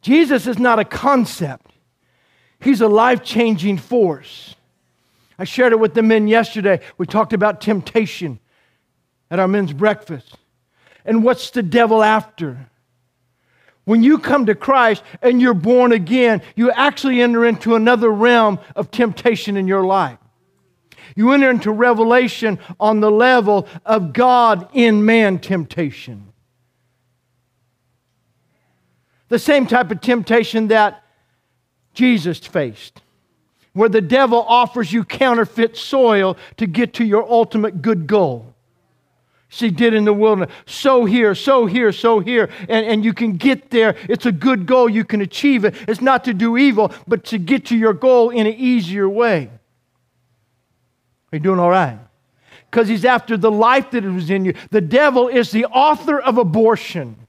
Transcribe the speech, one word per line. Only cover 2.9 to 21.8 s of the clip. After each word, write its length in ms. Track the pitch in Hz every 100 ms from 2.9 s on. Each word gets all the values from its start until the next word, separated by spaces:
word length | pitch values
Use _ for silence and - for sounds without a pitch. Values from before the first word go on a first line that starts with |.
| 208 240 247 - 220 233 202 196 190
force. 760 | - 247 190 139 - - - - _ _ _ _ _ _ _ -
I 60 |
shared 260 | 190 - 247
it 80 | 226
with 160 | 220
the 80 | 226
men 240 | 220 220 214
yesterday. 540 | 226 226 220 196 180 - -
We 80 | 180
talked 260 | 208 214
about 280 | 220 214 208
temptation 800 | - 208 - 226 214 - 170 120 _ _ _ _ _ _ _ _ _
at 80 | 175
our 80 | 185
men's 260 | 202 180
breakfast. 680 | 139 214 208 - 143 _ - _ _ _ _ _ _
And 180 | - 226
what's 280 | 226 240 -
the 120 | 254
devil 400 | 180 233 226 220
after? 640 | 214 214 214 - 156 127 127 _ _ _ _ _ _ _ _ _ _ _
When 180 | - 226
you 160 | 240 302
come 280 | - 277 220
to 100 | 208
Christ 480 | - 269 233 202 - -
and 180 | 254 247
you're 140 | 247
born 380 | 196 185 247 247
again, 500 | 220 165 254 240 208 - -
you 160 | 240
actually 500 | 240 285 285 277 247
enter 220 | 240 233
into 320 | 233 226 226 226
another 340 | 226 240 226
realm 480 | 208 240 240 214 190 -
of 160 | - 180
temptation 680 | - 233 - 240 220 - 196
in 120 | 190
your 160 | 196
life. 340 | 185 190 147 120 _ _ _ _ _ _ _ - -
You 180 | - 233
enter 160 | 285 269
into 220 | 240 208
revelation 880 | 214